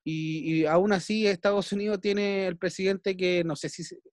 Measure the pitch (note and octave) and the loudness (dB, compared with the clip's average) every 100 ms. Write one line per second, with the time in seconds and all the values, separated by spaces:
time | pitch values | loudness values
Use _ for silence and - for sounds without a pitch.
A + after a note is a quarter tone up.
0 | - D#3+ D#3 D#3 D3+ D#3+ D#3 E3+ G3+ F#3+ | -6 -4 -2 -4 0 2 4 4 4 2
1 | - G#3+ G#3 F#3 G3+ G3+ F#3+ G3+ G#3 G3+ | 0 2 2 2 2 0 0 -2 -2 -2
2 | G#3 G3+ G3+ G3 F#3 F3 F#3 - F#3+ F#3+ | 0 0 0 0 -2 -2 -4 -2 0 0
3 | G3+ F#3 F3+ F3 E3 - C#3+ - E3 - | -2 0 2 2 0 -2 -6 -8 -14 -16
4 | - | -20